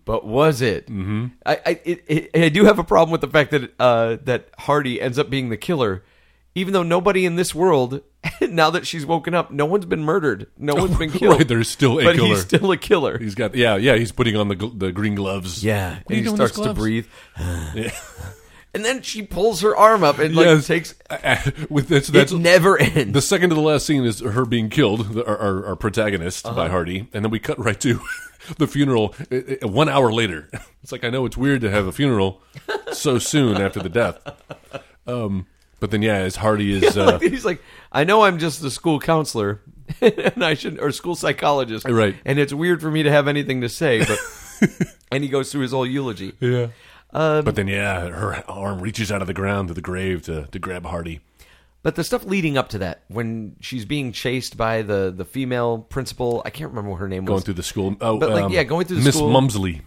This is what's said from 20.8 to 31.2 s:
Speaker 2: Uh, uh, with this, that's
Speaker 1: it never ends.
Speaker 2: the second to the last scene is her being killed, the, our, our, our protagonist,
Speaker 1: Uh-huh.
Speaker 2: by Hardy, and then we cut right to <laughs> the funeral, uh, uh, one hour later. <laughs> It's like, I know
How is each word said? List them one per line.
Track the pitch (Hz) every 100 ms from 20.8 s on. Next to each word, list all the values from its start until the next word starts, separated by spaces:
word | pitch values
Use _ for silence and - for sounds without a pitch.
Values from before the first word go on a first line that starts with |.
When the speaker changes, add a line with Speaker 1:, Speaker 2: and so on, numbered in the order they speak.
| 156 - -
Speaker 2:
Uh, | 147
uh, | 147 123 143 143 156
with | 147 131
this, | 151 135
that's | 147 139
Speaker 1:
it | 170
never | 170 180 175 160
ends. | 139 156 107
Speaker 2:
the | 139
second | - 190 180
to | 156
the |
last | 156 147 -
scene | 143
is | 120 101
her | 113 107
being | 123 120 110
killed, | 117 123 110 107
the, | 110 117
our, | 104
our, | 104 95 98
our | 90
protagonist, | 113 104 107 95 87 -
Speaker 1:
Uh-huh. | 113
Speaker 2:
by | 117 82
Hardy, | 90 85 95 110
and | 107
then | 107
we | 110
cut | - 147
right | 110 98
to | 127 110 - - -
<laughs> | - - 160
the | 147
funeral, | 143 139 120 104 - 135
uh, | 127 131 135
uh, | 113
one | 101 156
hour | 139 123
later. | 113 110 80 -
<laughs> | - - _
It's | -
like, | 127
I | 120
know | 131